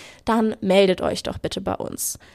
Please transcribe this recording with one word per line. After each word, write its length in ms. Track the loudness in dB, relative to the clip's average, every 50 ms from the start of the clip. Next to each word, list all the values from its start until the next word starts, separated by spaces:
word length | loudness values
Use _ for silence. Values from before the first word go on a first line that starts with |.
| -20 -20 -20 -10 -2
dann 320 | 0 2 2 2 2 0 -2
meldet 400 | 0 4 6 6 6 6 4 2
euch 220 | 0 -2 -2 -2 -6
doch 140 | -8 -8 -6
bitte 220 | -6 -8 -6 -6
bei 140 | -6 -6 -6
uns. 440 | -6 -6 -8 -8 -8 -8 -8 -8 -10 -14 -20